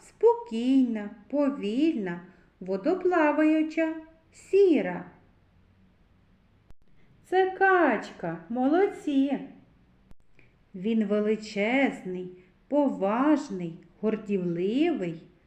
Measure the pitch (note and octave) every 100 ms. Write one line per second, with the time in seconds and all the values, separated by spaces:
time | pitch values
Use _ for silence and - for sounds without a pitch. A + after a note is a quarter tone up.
0 | - - A4+ A#4 - A3+ B3+ C4+ B3 G#3+
1 | G#3 - - C#4+ C#4 F#3 G3+ A#3+ E4 A#3+
2 | F#3 F3 - - _ - F#3 F#3+ C#4+ F4+
3 | F4+ F4 D4+ D4 D#4 D#4 D#4 E4 D#4+ D#4+
4 | - - _ - - G4 F#4+ B3+ F3+ F3
5 | F3 - _ _ _ _ _ _ _ _
6 | _ _ _ _ _ _ - - _ -
7 | _ _ - F#4 F#4 F#4 F#4+ F#4 D4 G#3
8 | - - F3 E3 - A#3+ C4+ E4+ G4+ -
9 | D4+ C4+ C#4 A#3 - - - _ _ _
10 | - - - - - _ _ F#3+ G#3 A3+
11 | G3+ G#3 G#3 G#3+ - G3+ G#3+ C4+ C4 -
12 | F#3 F3+ F3+ - - _ - C#4+ C4+ F#3
13 | F#3+ A#3 D4 C#4+ - F#3+ E3+ E3 - -
14 | G#3+ G#3+ - G3 F3 E3+ F#3+ C4 E4+ A#3
15 | F3 D#3+ - _